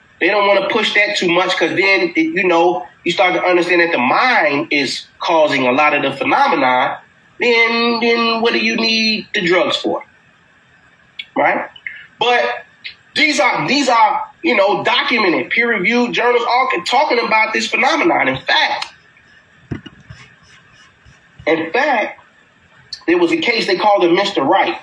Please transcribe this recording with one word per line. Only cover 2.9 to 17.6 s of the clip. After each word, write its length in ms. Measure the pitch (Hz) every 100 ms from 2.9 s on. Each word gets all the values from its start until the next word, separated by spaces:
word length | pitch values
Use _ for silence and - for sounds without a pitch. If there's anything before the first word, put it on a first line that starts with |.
| -
you 100 | 175
start 200 | 170 185
to 100 | 170
understand 380 | 180 180 170 175
that 120 | 170
the 60 | 170
mind 680 | 123 190 254 220 156 143 -
is 340 | 147 123 - - -
causing 480 | - 165 147 139 127
a 60 |
lot 220 | 131 151
of 80 | 143
the 100 | 135
phenomenon. 840 | - 262 - 277 - 131 127 131 - - _ _ -
Then, 640 | 226 233 226 233 233 233
then 400 | 233 233 226 226
what 120 | 226
do 60 | 220
you 180 | 226 226
need 500 | 226 226 220 208 -
the 120 | 202 170
drugs 300 | 180 147 -
for? 280 | - - - _ _ _ _ _ _ _ _ _ _ - - -
Right? 320 | 151 196 - - - - - -
But 460 | 233 247 - - - _ - - _
these 260 | - 302 269
are, 260 | 254 - 151
these 220 | 277 254
are, 340 | 233 214 - - -
you 120 | 330
know, 300 | 226 196 190
documented, 680 | - - - 240 190 143 -
peer-reviewed 640 | - 233 214 185 240 240
journals, 340 | 190 240 240 233
all 220 | 247 254
c-, 120 | 247 -
talking 320 | 240 233 240
about 340 | 226 220 214
this 140 | 226